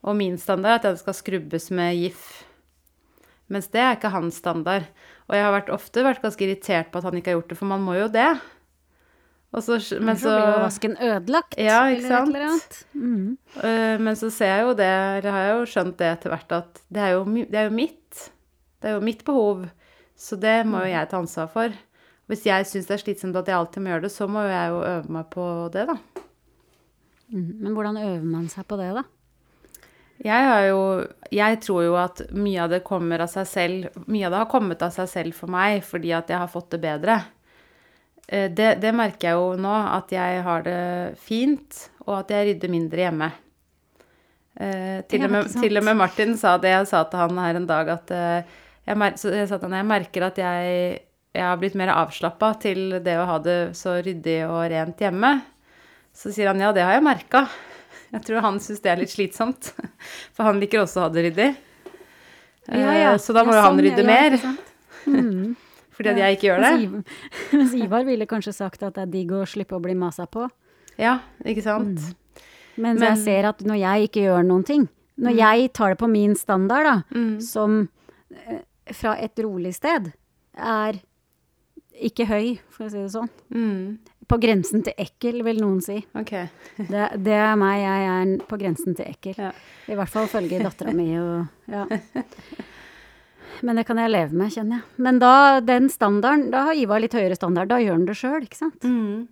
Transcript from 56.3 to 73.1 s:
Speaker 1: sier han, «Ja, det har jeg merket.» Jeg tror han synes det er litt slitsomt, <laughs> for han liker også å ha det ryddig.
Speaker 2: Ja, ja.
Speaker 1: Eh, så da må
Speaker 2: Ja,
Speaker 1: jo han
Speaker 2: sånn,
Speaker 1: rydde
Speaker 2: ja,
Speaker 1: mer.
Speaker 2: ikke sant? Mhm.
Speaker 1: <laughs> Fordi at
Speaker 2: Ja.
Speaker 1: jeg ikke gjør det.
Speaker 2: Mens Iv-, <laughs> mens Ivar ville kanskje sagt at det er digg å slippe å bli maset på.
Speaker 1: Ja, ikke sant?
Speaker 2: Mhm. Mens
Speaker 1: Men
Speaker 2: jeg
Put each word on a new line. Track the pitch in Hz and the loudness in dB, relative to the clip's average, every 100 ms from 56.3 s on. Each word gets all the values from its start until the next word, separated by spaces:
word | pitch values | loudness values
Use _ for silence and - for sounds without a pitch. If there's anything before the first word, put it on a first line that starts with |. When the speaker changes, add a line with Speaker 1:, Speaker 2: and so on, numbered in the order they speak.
Speaker 1:
sier | 202 202 | -2 0
han, | 190 | 2
«Ja, | 202 | 2
det | 202 | 4
har | 180 220 | 4 4
jeg | 311 | 4
merket.» | 214 - 254 269 - - - - - - | 2 2 2 2 -6 -18 -20 -20 -20 -12
Jeg | 220 | -12
tror | 220 226 | -4 0
han | 214 196 | 0 -2
synes | - 208 | -6 -4
det | 196 | 0
er | 175 | 0
litt | 185 | -2
slitsomt, | - 190 - 226 254 - - - _ | -4 -4 -2 -4 -4 -10 -14 -14 _
<laughs> | - - - | -20 -18 -20
for | _ 220 | _ 2
han | 202 | 4
liker | 202 220 | 2 2
også | 190 - | 2 0
å | |
ha | 165 | 0
det | 160 170 | 2 0
ryddig. | 165 240 269 - _ - - - - - - _ _ - | 2 2 0 -12 _ -20 -20 -20 -20 -20 -20 _ _ -4
Speaker 2:
Ja, | - 262 311 | 0 2 4
ja. | 302 | 6
Speaker 1:
Eh, | 202 | 4
så | - 226 | 4 4
da | |
må | 233 | 6
Speaker 2:
Ja, | 220 | 8
Speaker 1:
jo | 202 | 8
han | 190 | 8
Speaker 2:
sånn, | |
Speaker 1:
rydde | 294 254 | 6 6
Speaker 2:
ja, | 208 | 6
Speaker 1:
mer. | 226 302 | 8 6
Speaker 2:
ikke | 262 262 | 4 0
sant? | 269 - _ _ - - | -8 -12 _ _ -8 0
Mhm. | 277 247 185 196 240 _ | 2 2 0 -4 -6 _
Speaker 1:
<laughs> | - _ _ | -20 _ _
Fordi | 214 | 0
at | 202 | 4
Speaker 2:
Ja. | 196 | 4
Speaker 1:
jeg | 196 | 4
ikke | 196 | 4
gjør | 180 | 6
det. | 220 | 6
Speaker 2:
Mens | - 208 | 4 2
Iv-, | 202 185 - - | -4 -12 -16 -16
<laughs> | - - 285 | -14 0 4
mens | 262 | 4
Ivar | 247 214 220 262 | 2 0 0 2
ville | 240 214 | 0 -2
kanskje | 220 202 | -4 -6
sagt | 202 196 - | -8 -8 -6
at | 202 185 | -10 -6
det | |
er | 185 | -6
digg | 190 175 | -6 -4
å | 190 190 | -4 -4
slippe | - 190 185 | -6 -8 -6
å | |
bli | 175 185 | -4 -2
maset | 180 160 175 | -4 -6 -10
på. | 226 247 _ _ _ _ - | -8 -8 _ _ _ _ -2
Speaker 1:
Ja, | 220 254 - _ | 0 0 -4 _
ikke | - 214 214 | -6 -4 -2
sant? | 214 208 180 | -2 -2 -4
Speaker 2:
Mhm. | 151 180 _ - - - - - | -6 -12 _ -20 -20 -20 -18 -4
Mens | 233 226 | 0 4
Speaker 1:
Men | |
Speaker 2:
jeg | 226 | 4